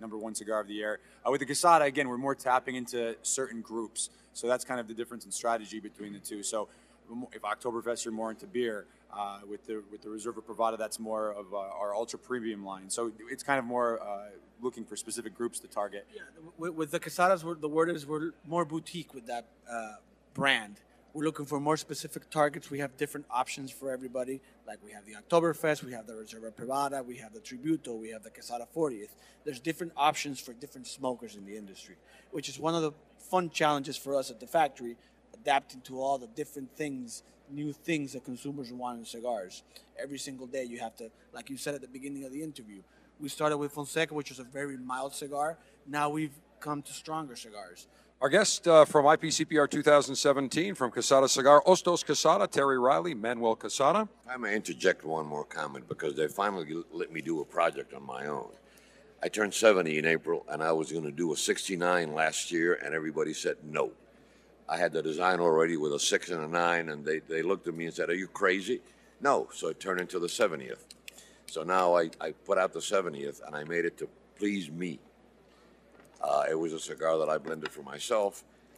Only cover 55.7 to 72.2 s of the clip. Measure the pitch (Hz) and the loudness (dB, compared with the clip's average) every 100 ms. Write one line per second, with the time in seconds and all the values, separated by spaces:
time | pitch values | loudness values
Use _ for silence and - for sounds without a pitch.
55.7 | 67 60 - 78 69 76 82 101 98 76 | -8 -10 -4 -2 0 -2 0 -2 -2 -6
56.7 | 80 - 82 85 82 76 82 69 - 85 | -8 -8 -8 -6 -6 -4 -4 -2 2 2
57.7 | 67 67 67 69 64 73 71 52 - - | 2 -8 -12 -12 -8 -6 -6 -8 -16 -20
58.7 | - - - - - 87 104 104 - 110 | -20 -20 -20 -20 -8 -4 0 -2 6 8
59.7 | 95 82 76 80 80 80 82 - 76 80 | 8 4 2 2 2 2 -2 -2 -2 2
60.7 | 80 76 80 76 71 85 73 - 104 - | 2 0 -4 -4 -2 -2 0 0 0 -2
61.7 | 92 87 90 80 76 80 - - 85 85 | 0 2 2 2 0 0 0 -2 0 2
62.7 | 85 71 78 78 76 76 78 82 76 78 | 2 -2 -4 -4 -2 -2 -2 -4 -4 -4
63.7 | 76 65 - - - - - - - - | -2 -2 -4 -20 -20 -20 -20 -20 -18 -6
64.7 | 82 85 80 78 78 90 90 87 80 82 | 0 0 0 -2 2 2 4 6 6 4
65.7 | 82 76 71 - 98 - 87 78 87 87 | 2 0 0 2 2 0 -6 -2 2 2
66.7 | 85 82 73 73 78 78 80 82 95 87 | 2 0 -6 -4 -4 -2 -2 0 -2 -2
67.7 | 82 82 80 82 90 92 - 98 95 95 | -4 -6 -4 -2 -2 -4 0 2 2 0
68.7 | 127 - - - _ 139 120 - - 85 | -4 -6 -20 -20 _ 2 2 0 -6 -6
69.7 | 78 95 90 90 92 87 - 107 78 64 | -4 -4 -2 -2 -4 -4 0 0 0 -8
70.7 | 57 - - - - - - - 82 78 | -12 -16 -20 -20 -20 -20 -20 -10 -6 0
71.7 | 92 90 87 82 - | 4 6 6 2 -2